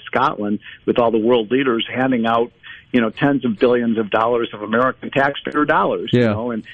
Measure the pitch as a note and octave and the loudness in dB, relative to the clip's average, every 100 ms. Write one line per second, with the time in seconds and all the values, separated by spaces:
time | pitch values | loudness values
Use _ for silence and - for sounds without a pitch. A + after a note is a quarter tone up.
0 | - A#2+ C#3+ - G#2 G#2+ - - - A#2 | -4 -2 0 -2 -4 -4 -8 -8 -2 2
1 | A#2 A2 A2+ B2 G#2 C3 C3+ A2+ A2 A#2 | 2 2 2 2 2 0 0 0 -2 -2
2 | C3 B2 A2+ A#2 A#2+ _ - - - B2 | -2 0 0 0 -2 _ -20 -20 -2 0
3 | A2+ - C#3 C#3+ B2+ G2 B2+ A#2+ A#2 A2 | 0 0 0 2 0 2 2 4 2 0
4 | G#2 A2 A2+ A#2+ A#2 G#2 G#2 A#2 B2+ - | 0 0 2 0 -2 -6 -2 0 0 -2
5 | A#2 C#3 C#3+ C#3 - D3+ D3+ E3+ F#3 G#2+ | -4 0 0 -2 -6 -2 0 2 0 -2
6 | G#2 B2 A#2 G#2 A#2+ A2 - | 0 2 2 0 -4 -6 -10